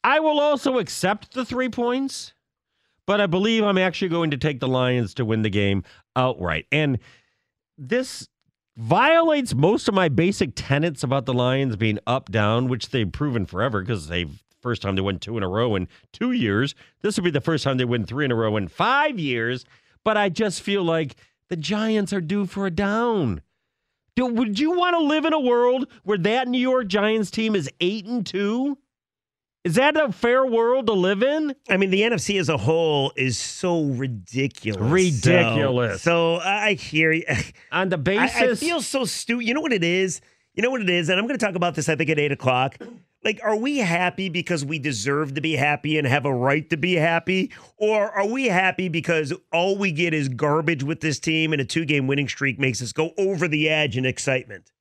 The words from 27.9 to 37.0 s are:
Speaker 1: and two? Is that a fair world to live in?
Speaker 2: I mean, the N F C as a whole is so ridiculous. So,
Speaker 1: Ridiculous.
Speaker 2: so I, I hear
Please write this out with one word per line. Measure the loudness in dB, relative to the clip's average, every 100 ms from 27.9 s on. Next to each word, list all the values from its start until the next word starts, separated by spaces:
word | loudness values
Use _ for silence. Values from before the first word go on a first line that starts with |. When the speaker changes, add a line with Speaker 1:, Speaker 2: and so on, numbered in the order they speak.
| -2 -6
Speaker 1:
and | -6
two? | -4 -2 -2 0 -2 -6 _ _ _ _ _ _ _ _
Is | -2
that | 2 2
a | 2 0
fair | 0 2 4 4
world | 2 4 2 2
to |
live | 2 2 2
in? | 2 2 -2 -6 -2
Speaker 2:
I | 0
mean, | 2
the | 2
N | 2
F | 0
C | 0 0
as | 0
a | 0
whole | 2 2 2 2 0
is | 0 -2 -2
so | -6 -4 -2 0
ridiculous. | 0 -2 -4 -6 -8 -4 -4 -4 -6 -2
So, | 2
Speaker 1:
Ridiculous. | 4 4 4 4 6 4 2 2 2 0 0
Speaker 2:
so | 2 2 2 0
I, | -2 0 0
I |
hear | -2 -2 2